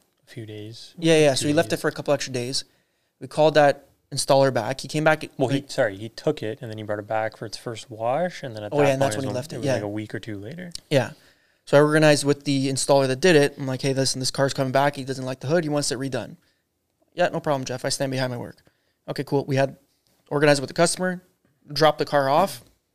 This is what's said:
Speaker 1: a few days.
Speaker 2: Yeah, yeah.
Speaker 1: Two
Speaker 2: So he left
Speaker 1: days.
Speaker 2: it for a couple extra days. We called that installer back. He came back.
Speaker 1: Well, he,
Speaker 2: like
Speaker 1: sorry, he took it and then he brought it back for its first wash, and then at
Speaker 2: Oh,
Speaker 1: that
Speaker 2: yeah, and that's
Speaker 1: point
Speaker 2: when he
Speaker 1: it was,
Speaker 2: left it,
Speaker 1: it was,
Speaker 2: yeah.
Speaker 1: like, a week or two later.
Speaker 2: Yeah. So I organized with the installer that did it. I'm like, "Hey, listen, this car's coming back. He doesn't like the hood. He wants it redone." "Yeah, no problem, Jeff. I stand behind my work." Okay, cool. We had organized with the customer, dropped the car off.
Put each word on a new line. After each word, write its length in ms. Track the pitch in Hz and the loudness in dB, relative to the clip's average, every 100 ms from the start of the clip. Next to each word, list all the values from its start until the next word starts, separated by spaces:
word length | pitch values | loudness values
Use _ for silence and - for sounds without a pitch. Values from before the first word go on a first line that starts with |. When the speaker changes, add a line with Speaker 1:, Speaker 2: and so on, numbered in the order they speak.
| _ _ _ | _ _ _
Speaker 1:
a 60 | |
few 140 | - 110 | -16 -14
days. 480 | 107 104 113 - - | -12 -14 -16 -18 -2
Speaker 2:
Yeah, 200 | 165 160 | 2 4
yeah. 120 | 151 | 4
Speaker 1:
Two 60 | 131 | 2
Speaker 2:
So 100 | 147 | 0
he 60 | |
left 160 | 151 165 | 0 0
Speaker 1:
days. 100 | 165 | -2
Speaker 2:
it 20 | |
for 60 | 160 | -4
a 20 | |
couple 220 | 147 147 | -4 -2
extra 180 | 139 - | -2 -2
days. 300 | 123 120 131 - _ _ _ _ _ | -6 -6 -6 -8 _ _ _ _ _
We 80 | 131 | -8
called 280 | - 151 151 | 2 4 6
that 340 | 143 135 - _ _ | 6 4 -6 _ _
installer 400 | 135 - 139 135 | -6 2 4 4
back. 260 | 123 107 135 | 2 -2 -6
He 60 | 135 | -6
came 160 | 151 | 0
back. 220 | 156 156 151 - | 2 2 -2 -4
Speaker 1:
Well, 120 | 127 | -2
he, 120 | 139 | -2
Speaker 2:
like 100 | - | -2
Speaker 1:
sorry, 260 | - 117 98 | -2 -2 -2
he 100 | 113 | -12
took 320 | - - 151 | -6 -4 -4
it 160 | 107 110 | -6 -8
and 80 | 117 | -10
then 60 | 110 | -10
he 60 | |
brought 160 | 104 104 | -8 -8
it 80 | 104 | -4
back 280 | 110 110 - | -4 -4 -6
for 100 | 113 | -12
its 120 | - | -12
first 320 | - 110 - | -12 -12 -14
wash, 540 | 107 117 143 180 - | -6 -4 -2 -4 -6
and 120 | 139 110 | -12 -12
then 80 | |
at 80 | 104 | -4
Speaker 2:
Oh, 60 | 147 | 2
Speaker 1:
that 60 | 143 | 2
Speaker 2:
yeah, 60 | |
and 80 | 135 | 2
that's 140 | 139 - | 0 -2
Speaker 1:
point 100 | - | -4
Speaker 2:
when 0 | |
he 40 | |
Speaker 1:
it 40 | |
was, 20 | 123 | -6
Speaker 2:
left 160 | - | -8
it, 20 | 143 | -6
Speaker 1:
it 40 | |
was, 60 | 139 | -4
Speaker 2:
yeah. 80 | |
Speaker 1:
like, 100 | 120 | -2
a 40 | 104 | -4
week 260 | 104 107 113 | -8 -10 -10
or 40 | |
two 180 | 117 101 | -12 -12
later. 340 | 104 165 180 - - | -14 -14 -14 -16 -2
Speaker 2:
Yeah. 220 | 139 110 - _ _ _ _ - | 0 0 -6 _ _ _ _ 2
So 120 | 143 | 4
I 40 | |
organized 440 | 151 156 156 143 143 | 6 6 6 4 2
with 180 | 143 | 0
the 240 | - 139 135 | 0 0 0
installer 400 | 131 - 139 135 | -2 2 2 2
that 140 | 131 | 2
did 160 | 185 151 | 4 6
it. 180 | 143 143 | 4 0
I'm 80 | 135 | -6
like, 160 | 131 | -4
"Hey, 120 | 139 | -2
listen, 260 | 131 131 131 | 0 -2 -2
this 120 | 127 | -4
car's 220 | - 139 | -2 -2
coming 200 | - 131 | 0 0
back. 240 | 131 143 143 | 2 0 0
He 80 | 131 | -6
doesn't 180 | 131 127 | -8 -8
like 140 | 131 | -8
the 80 | 127 | -2
hood. 160 | 175 | -2
He 60 | 151 | 0
wants 220 | 147 143 | -2 -2
it 60 | 120 | -4
redone." 380 | 135 127 101 170 _ _ _ _ _ _ _ | -4 -6 -8 -14 _ _ _ _ _ _ _
"Yeah, 160 | - - | -2 -2
no 100 | 165 | 0
problem, 240 | 156 139 | -2 -2
Jeff. 220 | 127 123 139 | -4 -6 -4
I 40 | |
stand 220 | - 139 | -4 -2
behind 200 | 131 127 | -2 -4
my 60 | 120 | -6
work." 200 | 117 - _ _ _ _ - | -10 -14 _ _ _ _ -10
Okay, 160 | 151 | -8
cool. 220 | 139 143 135 | -2 -2 0
We 100 | 135 | 0
had 220 | 135 - _ _ _ _ _ | 0 -2 _ _ _ _ _
organized 300 | 147 147 143 | 2 4 4
with 80 | 127 | 0
the 60 | |
customer, 500 | - 170 - 185 180 - _ _ _ - | 0 0 0 -4 -6 -12 _ _ _ -10
dropped 280 | 143 156 151 | 4 4 4
the 60 | 147 | 2
car 220 | 147 135 | 2 4
off. 340 | 147 190 - - _ _ | 4 2 -2 -18 _ _